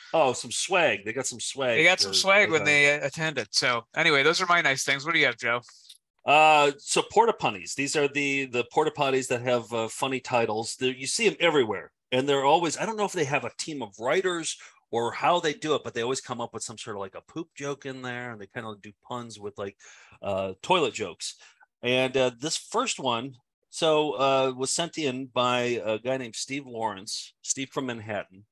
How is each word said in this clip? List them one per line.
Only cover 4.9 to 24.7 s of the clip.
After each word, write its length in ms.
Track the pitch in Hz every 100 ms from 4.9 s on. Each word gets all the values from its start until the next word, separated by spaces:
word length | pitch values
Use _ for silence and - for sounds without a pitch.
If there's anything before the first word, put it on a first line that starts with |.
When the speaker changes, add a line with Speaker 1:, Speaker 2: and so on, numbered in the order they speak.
| 139
Speaker 2:
What 80 | 147
do 40 | 165
you 60 | 139
have, 100 | 117
Joe? 220 | 120 120 - - - - _ _
Speaker 1:
Uh, 460 | - 151 156 151 147 143
so 240 | - 170
porta 320 | - 202 226 -
potties. 360 | 131 101 82
These 220 | - 135 156
are 120 | 143
the, 380 | 143 143 139 135
the 180 | 120 117
porta 180 | - 156
potties 360 | - 139 131 127
that 140 | 123
have, 280 | 123 123 107
uh, 160 | 117 110
funny 320 | - 135 131
titles. 560 | - 127 110 107 110 -
They're, 140 | 127
you 120 | 131 135
see 200 | - 220
'em 100 | -
everywhere, 520 | 170 156 110 95 78 _ -
and 160 | 123 143
they're 160 | 139
always, 340 | 135 165 170 135
I 80 | 180
don't 100 | 214
know 80 |
if 80 | 202
they 120 | 175
have 200 | 139 143
a 60 | 117 -
team 240 | - 147
of 100 | 110 101
writers 580 | 120 175 190 170 156 - - _ _
or 180 | 117 117
how 280 | - 151 175
they 120 | 165
do 220 | 135 156
it, 80 | 139
but 120 | 117
they 80 | 120
always 180 | 117 131
come 200 | - 120
up 140 | 117
with 80 | 113
some 160 | - 107
sort 160 | - 101
of, 40 |
like, 160 | 98 123
a 40 |
poop 280 | - 160 165 -
joke 280 | 143 139
in 180 | 135 131
there, 280 | 127 123 123
and 100 | 110
they 60 | 98
kinda 260 | 127 113 101
do 120 | 104 - -
puns 340 | 123 117 107
with, 180 | 104 104
like, 180 | 101 - - - - -
uh, 300 | 101 98 95 92
toilet 320 | - 180 131
jokes. 400 | 107 95 80 - - - _ _ _
And, 340 | 120 127 131 131
uh, 140 | 127 117
this 180 | 151 -
first 440 | - 214 254 -
one, 360 | 135 117 135 123 _ _ _
so, 420 | - 165 151 151
uh, 400 | 117 135 135 135 127
was 140 | 131